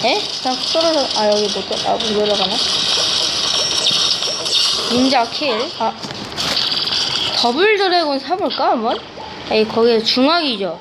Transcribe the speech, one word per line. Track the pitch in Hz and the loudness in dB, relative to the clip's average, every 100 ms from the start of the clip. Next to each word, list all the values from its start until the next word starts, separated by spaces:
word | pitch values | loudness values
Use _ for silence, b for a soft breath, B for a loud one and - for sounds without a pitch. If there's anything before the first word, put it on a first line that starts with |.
에? | 226 392 - - | 0 0 -4 -4
그냥 | 254 254 | -4 -4
뚝 | - | -2
떨어져... | 330 330 311 254 - | 0 2 2 0 0
아, | 214 | 2
여기 | 208 208 | 2 0
못 | 202 190 | -4 -4
따-, | 160 196 | -4 -2
아, | |
못 | 202 220 208 | -2 0 0
올라가나? | 208 208 190 233 - - - - - - - - - - - - - - - - - - - - - - - | 0 0 0 0 -2 -2 0 0 0 0 -2 -2 -2 0 0 0 0 2 0 0 -2 -4 0 0 2 0 0
닌자 | 240 262 262 233 | 2 4 4 2
킬. | - 302 214 294 - | -2 -2 -2 -4 -2
아, | 226 226 - - - - - - - - - - - - - - | -4 -4 -12 -10 -10 -6 -2 -2 0 -2 -2 -2 -2 -2 -2 0
더블 | 240 254 415 415 | 2 4 4 4
드래곤 | 381 349 302 269 | 4 2 2 -2
사볼까, | 262 370 320 - 330 | -2 -2 -2 0 2
한번? | 285 220 247 - - - - - | 2 0 -4 -8 -14 -14 -12 -2
에이, | 220 220 | 0 2
거기에 | 226 233 226 | 4 4 4
중화기죠. | 220 247 269 339 302 214 190 160 | 2 4 4 4 0 -2 -4 -6